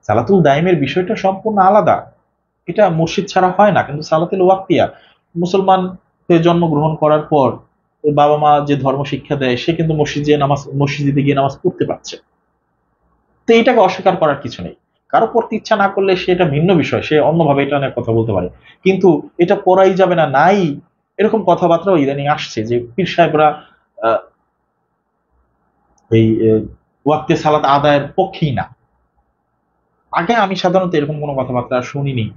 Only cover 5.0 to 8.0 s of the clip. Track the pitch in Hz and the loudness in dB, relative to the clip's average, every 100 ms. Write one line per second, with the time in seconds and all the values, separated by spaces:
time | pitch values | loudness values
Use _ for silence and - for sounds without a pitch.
5 | _ _ _ 165 175 190 190 190 185 185 | _ _ _ -6 -2 0 2 0 0 -10
6 | _ _ _ 170 165 170 170 147 156 156 | _ _ _ 2 2 2 0 0 -2 0
7 | 151 151 151 151 127 - _ _ _ _ | 2 0 2 0 0 -2 _ _ _ _